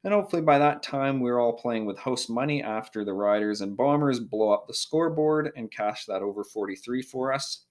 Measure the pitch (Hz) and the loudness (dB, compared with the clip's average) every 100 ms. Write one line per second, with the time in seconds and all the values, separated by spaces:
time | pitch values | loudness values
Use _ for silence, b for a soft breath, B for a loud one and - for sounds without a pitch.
0 | 294 208 202 175 156 143 147 143 - 139 | 2 0 2 2 4 6 6 2 -4 -2
1 | 135 135 123 120 120 117 123 113 107 98 | 0 0 2 4 2 2 -2 -2 -2 -4
2 | 131 120 - 117 143 147 110 107 110 110 | -4 -4 -2 -2 -2 -2 -4 -6 -6 -6
3 | 101 98 104 104 107 104 98 98 135 147 | -4 0 2 2 2 -2 -4 0 2 4
4 | 143 123 110 110 110 104 - - - 156 | 2 0 -2 0 4 2 0 -8 -2 0
5 | 165 156 151 151 147 131 110 - 104 107 | 0 2 2 2 -2 -8 -12 -4 -4 -4
6 | - 95 101 101 98 110 98 95 117 127 | -6 -4 -4 -6 -8 -6 -6 -8 -6 -6
7 | 127 131 131 135 - - _ | -6 -4 -2 -2 -6 -12 _